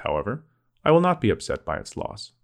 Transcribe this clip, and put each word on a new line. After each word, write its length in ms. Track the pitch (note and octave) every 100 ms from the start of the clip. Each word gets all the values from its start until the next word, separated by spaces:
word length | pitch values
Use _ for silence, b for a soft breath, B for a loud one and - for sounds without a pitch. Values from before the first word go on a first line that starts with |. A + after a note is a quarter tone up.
| D2+
however, 400 | D2+ G2 D3+ - _ _ _ D3+
I 60 |
will 100 | E3
not 180 | F3+ F3
be 100 | A2
upset 360 | - - C#2 -
by 140 | D2+
its 180 | - -
loss. 340 | - - - _